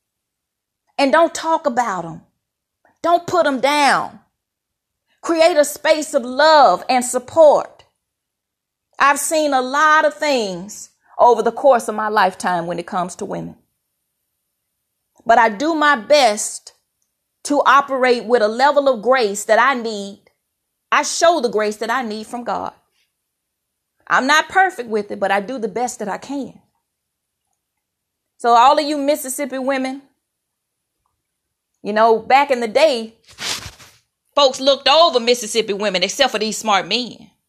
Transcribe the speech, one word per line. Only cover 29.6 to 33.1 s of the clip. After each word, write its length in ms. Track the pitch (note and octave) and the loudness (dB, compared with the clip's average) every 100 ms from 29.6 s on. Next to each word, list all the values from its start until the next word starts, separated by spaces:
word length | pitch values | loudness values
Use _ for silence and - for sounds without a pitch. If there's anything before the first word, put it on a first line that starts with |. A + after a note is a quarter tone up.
| B3+ C4+ C4 C4+ - _ _ _ _ _ _ _ _ _ _ _ _ _ _ _ _ _ | -4 -4 -4 -10 -16 _ _ _ _ _ _ _ _ _ _ _ _ _ _ _ _ _
you 120 | G3 | -6
know, 260 | G#3+ A3+ A3 | 2 2 2
back 320 | A3 C4 C#4+ | 2 2 2
in 80 | A#3+ | 0
the 80 | A#3 | -2
day, 480 | A3+ D#4 B3 A3+ | 2 2 2 -6